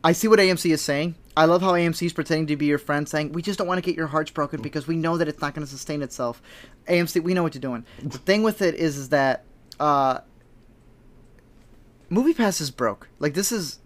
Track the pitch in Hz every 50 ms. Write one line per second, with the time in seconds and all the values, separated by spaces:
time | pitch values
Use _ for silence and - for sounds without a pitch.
0 | - 165 165 - - 220 220 202 196 185 185 165 - 170 156 151 - - 143 143
1 | 156 175 165 - - - - 156 160 160 170 180 185 190 180 175 170 170 160 -
2 | 175 170 - - 156 - 165 156 160 147 151 139 147 147 147 139 - - 147 147
3 | 151 - - 151 151 143 151 170 170 208 196 - 202 175 180 185 170 185 165 165
4 | 165 147 139 156 160 - - 160 147 143 - 143 - 143 - 156 135 151 165 165
5 | 160 165 170 165 165 151 147 - 156 143 143 156 151 135 135 131 - - 151 147
6 | 139 123 - - 127 120 120 - - - - - - - - _ _ - 175 175
7 | 175 160 - 180 160 175 185 180 170 160 131 135 139 135 123 113 120 - - -
8 | 131 135 - 131 - 185 196 214 220 220 214 - 202 170 156 - 165 156 139 143
9 | 135 127 151 143 135 131 127 - - - - - - - - - 147 151 143 139
10 | 135 131 127 - - - - - - _ - - - - - _ _ - - _
11 | - - - - - - - - _ - - - - - - - - - _ _
12 | - - 165 208 262 311 320 - 226 202 180 - 160 135 - - 127 110 101 -
13 | - - _ _ 143 151 139 180 196 - 240 214 170 135 - - -